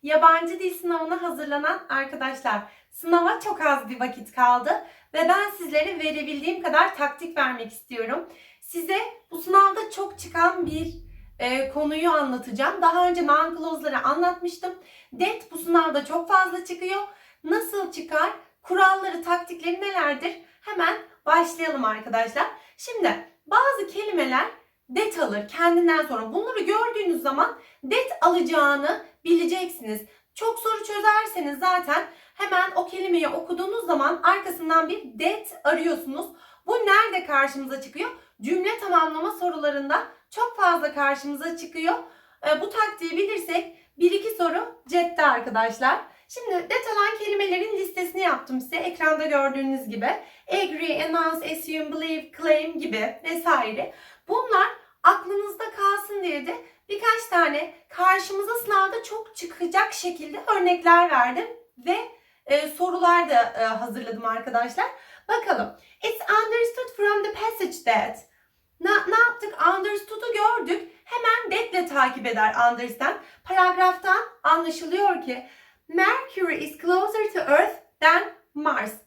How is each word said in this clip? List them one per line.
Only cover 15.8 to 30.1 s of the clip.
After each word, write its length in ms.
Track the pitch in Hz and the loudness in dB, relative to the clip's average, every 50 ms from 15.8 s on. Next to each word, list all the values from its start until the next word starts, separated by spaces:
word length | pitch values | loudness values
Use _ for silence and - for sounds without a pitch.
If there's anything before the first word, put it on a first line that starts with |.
| 320 320 302 285 - | 4 4 0 -2 -2
çok 240 | - 311 349 339 339 | -2 -4 -4 -2 4
fazla 360 | 392 370 370 370 349 370 349 | 4 4 4 4 0 -6 -8
çıkıyor. 360 | - 349 339 359 370 392 392 415 403 - _ _ _ _ _ _ | -8 -10 -8 -6 -4 -4 -4 -6 -8 -12 _ _ _ _ _ _
Nasıl 480 | 302 339 453 440 - - 403 370 339 - | -2 0 0 0 -4 -6 -6 -6 -6 -8
çıkar? 380 | 311 - - 302 302 330 403 - - - _ _ _ _ | -12 -10 -4 0 0 0 0 -2 -6 -14 _ _ _ _
Kuralları, 600 | - 359 370 381 381 381 381 392 381 339 339 339 | -4 2 4 6 6 6 4 0 -6 -6 -8 -2
taktikleri 580 | 349 349 349 349 - 349 339 320 339 349 381 | -2 -2 -2 -2 -8 -12 -8 -6 -6 -4 -4
nelerdir? 560 | 403 403 392 359 311 294 - - 330 349 330 - - _ _ _ | -4 -4 -2 0 0 0 -2 -2 -6 -8 -8 -8 -16 _ _ _
Hemen 380 | _ - 403 359 330 330 349 - - - _ _ _ | _ -10 -4 0 0 0 0 -4 -8 -16 _ _ _
başlayalım 580 | 294 311 339 339 330 - - 330 311 294 262 254 | 2 4 4 4 2 -2 -6 -4 -4 -4 -2 -2
arkadaşlar. 640 | 220 214 214 - 254 - 226 226 226 - 285 339 - - - - _ _ | -2 -2 -4 -8 -4 -2 -2 -2 -2 -2 -4 -4 -4 -4 -12 -20 _ _
Şimdi 520 | _ - - 466 453 370 339 - - - - _ _ _ | _ -14 -10 -6 -2 0 0 0 -2 -8 -16 _ _ _
bazı 400 | - 392 453 523 554 554 453 392 - - | 2 2 4 4 4 2 0 -4 -6 -6
kelimeler 540 | 392 415 427 392 339 294 262 254 262 311 440 - - _ _ _ _ _ _ | -8 -6 -4 -2 -2 -2 0 0 0 0 -2 -6 -14 _ _ _ _ _ _
det 320 | 254 330 440 427 - 339 294 | -2 -2 -2 -2 -2 -2 -2
alır 260 | - 202 208 208 - | -2 -2 -6 -6 -8
kendinden 580 | - 330 339 339 339 339 349 339 320 311 302 | -4 2 2 4 6 6 6 6 4 4 2
sonra. 260 | 302 269 220 - 220 226 | 0 -4 -6 -6 -4 -4
Bunları 280 | 359 440 508 494 427 | -4 -4 -2 -4 -4
gördüğünüz 640 | 359 339 403 440 466 466 466 427 403 349 339 - - | 0 0 2 2 2 0 0 -2 -2 0 -2 0 -2
zaman 360 | 277 269 285 349 - - - - - _ _ - | -2 2 2 0 0 0 -10 -18 -20 _ _ -6
det 340 | 262 415 494 523 - - - | -2 0 0 0 -2 -2 2
alacağını 840 | - 349 349 359 - - 330 311 294 285 285 277 277 302 - - - - _ _ _ | 4 4 4 4 0 2 2 2 4 4 2 2 0 -2 -4 -4 -6 -16 _ _ _
bileceksiniz. 760 | 339 339 339 349 339 349 370 370 349 - - 240 220 214 214 214 - | 2 2 4 4 0 -2 -2 -4 -6 -8 -12 -8 -8 -8 -8 -10 -14